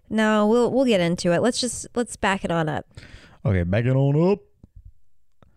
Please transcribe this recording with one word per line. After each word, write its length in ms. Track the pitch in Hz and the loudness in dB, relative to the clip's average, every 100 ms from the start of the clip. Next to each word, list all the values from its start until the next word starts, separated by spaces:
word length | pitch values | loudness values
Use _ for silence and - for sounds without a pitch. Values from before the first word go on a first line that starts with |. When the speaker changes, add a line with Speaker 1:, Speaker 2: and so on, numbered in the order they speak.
| - | -6
Speaker 1:
No, 360 | 214 220 214 208 | -2 2 2 2
we'll, 240 | 233 233 | 2 2
we'll 120 | 233 | 2
get 160 | 269 202 | 2 2
into 320 | 170 175 180 | 2 0 0
it. 80 | 170 | 2
Let's 180 | 226 240 | 0 -2
just, 280 | 240 - - - | -6 -8 -10 -6
let's 180 | 240 - | -6 -4
back 280 | 208 190 | -2 -2
it 60 | 196 | -2
on 160 | 170 156 | -2 -2
up. 180 | 127 - - - - - - | -4 -10 -18 -20 -20 -20 -8
Speaker 2:
Okay, 180 | - 95 | -2 0
back 200 | 85 101 | 0 0
it 120 | 120 131 | 2 2
on 340 | 139 143 175 | 2 2 2
up. 80 | 202 - _ - - - - - - - - - | 0 -4 _ -20 -20 -20 -20 -20 -20 -20 -20 -20